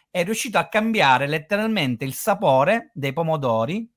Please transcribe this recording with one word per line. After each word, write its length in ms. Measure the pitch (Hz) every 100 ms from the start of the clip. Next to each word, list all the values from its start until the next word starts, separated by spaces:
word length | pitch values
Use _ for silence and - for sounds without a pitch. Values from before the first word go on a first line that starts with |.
| _
è 140 | 180
riuscito 340 | 175 220 247 185
a 100 | -
cambiare 580 | 214 220 220 143 127 143
letteralmente 760 | 156 151 202 220 214 139 120
il 100 | 135
sapore 760 | 131 - 202 190 131 147 226 -
dei 180 | - 139
pomodori 760 | 135 165 156 131 110 113 196 226